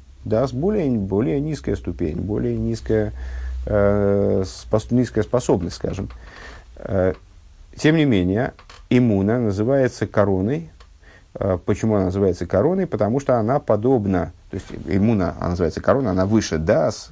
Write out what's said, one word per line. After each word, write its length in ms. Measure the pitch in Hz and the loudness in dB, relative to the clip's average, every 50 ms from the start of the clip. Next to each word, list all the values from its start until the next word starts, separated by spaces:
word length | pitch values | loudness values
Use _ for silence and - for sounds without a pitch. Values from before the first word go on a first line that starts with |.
| - - - - - | -20 -20 -20 -12 -6
дас 280 | 104 107 110 135 135 120 | -2 0 0 0 0 -2
более, 380 | 127 160 202 214 202 160 135 | -2 -2 -2 0 0 0 0
более 500 | 120 110 98 95 98 101 123 160 156 139 | 0 -2 -2 0 0 0 0 0 -2 -2
низкая 360 | 147 156 151 - - - 104 | -2 -4 -6 -6 -4 -4 -6
ступень, 400 | - - 92 85 - 90 78 76 | -4 -4 -6 -6 -4 -4 -4 -4
более 400 | 87 90 101 104 120 120 120 120 | -4 -4 -4 -2 -2 -2 -2 -2
низкая, 560 | 113 113 113 117 113 - - 110 110 104 104 - - - - - - - - - - - | -2 -2 -2 -4 -4 -2 0 0 0 0 0 -4 -8 -10 -8 -8 -8 -8 -8 -6 -6 -4
э, 760 | - 107 104 101 101 101 104 101 101 101 101 101 101 98 98 95 | 0 2 2 4 4 4 2 2 2 2 2 2 2 2 0 -2
спос-, 420 | 90 - - - - - 110 - - | -4 -6 -14 -6 -2 -2 0 0 2
низкая 320 | 120 123 123 - - 110 104 | 0 0 0 2 0 -2 -2
способность, 540 | - - 127 - - 135 95 85 87 - | 0 0 -2 2 2 0 2 0 -4 -6
скажем. 320 | - - - 90 92 101 - - - - - - - - - - - - - - | -6 -6 -6 -6 -6 -8 -8 -10 -16 -18 -20 -20 -20 -18 -18 -20 -20 -20 -20 -18
Э, 380 | - - - - 95 92 92 - - - - - - - - - - - - - | -14 -8 -2 0 2 2 2 0 -2 -8 -20 -20 -20 -20 -20 -20 -20 -20 -20 -6
тем 200 | - - 151 160 | 0 2 4 4
не 80 | 165 151 | 4 4
менее, 500 | 139 113 92 90 90 95 110 135 - - - - - - - - - | 4 4 4 2 2 2 0 0 -2 -6 -10 -20 -20 -20 -12 -4 2
иммуна 520 | 127 123 123 117 104 98 95 104 117 127 | 2 4 4 4 4 4 2 2 2 2
называется 680 | 120 107 98 101 107 120 139 139 131 120 - - 110 | 0 0 0 0 0 2 2 2 2 0 0 -2 -6
короной. 640 | 98 - 107 101 101 98 92 95 110 143 165 165 160 - - - - - - - - - - - _ - | -2 0 2 2 2 2 0 0 0 -2 -4 -6 -10 -16 -20 -20 -20 -20 -20 -20 -20 -20 -20 -20 _ -8
Э, 240 | - 101 98 92 87 - | -4 -2 -2 -2 -2 0
почему 340 | - 104 - - 110 107 | -2 -2 0 0 0 2
она 100 | 101 95 | 2 2
называется 400 | 90 92 98 101 92 87 - 90 | 0 0 2 2 2 2 0 -4
короной? 400 | - - 92 113 160 185 196 185 | -2 0 2 2 2 2 0 -2
Потому 340 | - - 107 107 101 120 143 | -2 -2 -2 0 0 0 -2
что 180 | 139 - 127 117 | 0 0 0 2
она 200 | 104 110 135 151 | 2 0 0 0
подобна, 760 | - - 110 104 107 127 135 120 101 98 95 87 82 80 - - - - | 0 0 0 2 2 2 2 2 2 2 0 0 0 -4 -8 -14 -18 -12
то 60 | - | -12
есть 100 | 98 - - - - - | -12 -12 -10 -14 -12 -6
иммуна, 480 | - - 95 101 117 117 98 87 82 - - | -2 0 2 2 2 2 2 0 -2 -2 -4
она 120 | 87 90 | -4 -2
называется 320 | 90 87 87 80 - - - | 0 0 0 0 -2 -2 0
короной, 300 | 98 104 139 135 104 90 | 2 2 2 2 0 0
она 120 | 92 92 | 0 2
выше 320 | 98 110 107 98 - - | 2 2 2 2 0 -2
дас, 540 | 78 78 87 113 160 156 123 101 - - - | -2 2 2 2 2 2 0 -2 -4 -10 -16